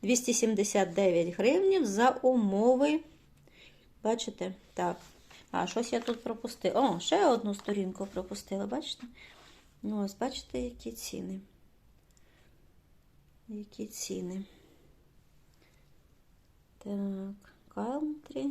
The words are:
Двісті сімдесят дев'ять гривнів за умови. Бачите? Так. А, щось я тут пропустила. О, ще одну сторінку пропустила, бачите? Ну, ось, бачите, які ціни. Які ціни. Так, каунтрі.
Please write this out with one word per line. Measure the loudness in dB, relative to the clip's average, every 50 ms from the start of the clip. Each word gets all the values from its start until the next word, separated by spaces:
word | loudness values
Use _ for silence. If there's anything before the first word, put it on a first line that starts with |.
| 4
Двісті | 4 2 2 4 2 2
сімдесят | 2 2 2 2 2 0 2 4 2 2 2 2
дев'ять | 4 4 6 6 4 2 2 0
гривнів | 2 2 4 4 6 4 4 4 4 2
за | 0 2 4 4 4
умови. | 4 4 2 4 4 4 4 2 2 4 6 6 6 6 6 4 4 2 -2 -6 -20 -20 _ -20 -20 _ -20 -20 -20 -20 -20 -20 -20 -20 _ -20 -20 -6 -2
Бачите? | -2 0 0 -2 -8 -8 -8 -8 -8 -8 -12 -18 -16 -6
Так. | -2 -2 -2 -2 -4 -12 -20 -20 -20 -20 -20 -20 -20 -20 -6
А, | -4 -4 -2
щось | -2 -2 -2 -2 0 -2
я | -4
тут | -2 -2 -6 -6 -6
пропустила. | -8 -8 -8 -8 -12 -12 -2 -2 0 2 4
О, | 4 4 2 0
ще | -2 0 2 4 6
одну | 4 4 4 2 -2 -6
сторінку | -6 -4 -4 -2 -2 -2 -4 -4 -6 -8
пропустила, | -6 -6 -8 -8 -6 -10 -14 -10 -8 -6 -6 -4
бачите? | -4 -4 -6 -6 -6 -10 -10 -12 -18 -18 -20 -20 -20 -20 -20 -20 -20 -20 -20 -20 -20 _ -12 -8
Ну, | -6 -4 -2 -4
ось, | -4 -4 -6
бачите, | -6 -6 -6 -8 -14 -8 -8 -6
які | -6 -6 -10 -10 -12 -12 -12
ціни. | -10 -12 -10 -10 -8 -8 -8 -10 -10 -12 -16 _ _ -20 -20 _ _ _ -20 -20 _ _ _ _ _ -20 _ _ _ -20 _ -20 _ _ -20 _ -20 _ _ _ _ _ _ _ -20 _ _ _ _ _ -14
Які | -12 -12 -12 -14 -12 -12 -12
ціни. | -12 -10 -12 -10 -8 -8 -6 -6 -6 -8 -8 -10 -12 -16 -20 -20 -20 -20 _ -20 -20 -20 _ _ _ _ -20 _ _ _ -20 _ _ _ _ _ _ _ _ _ _ -20 -20 _ _ _ _ _ _ _ _ _ _ _ _ _ _ _ _
Так, | -10 -8 -6 -4 -4 -4 -4 -6 -8 -10 -12 -14 _ -20 -20 _ _ -16 -10
каунтрі. | -8 -6 -4 -4 -4 -4 -4 -6 -8 -12 -12 -8 -4 -4 -4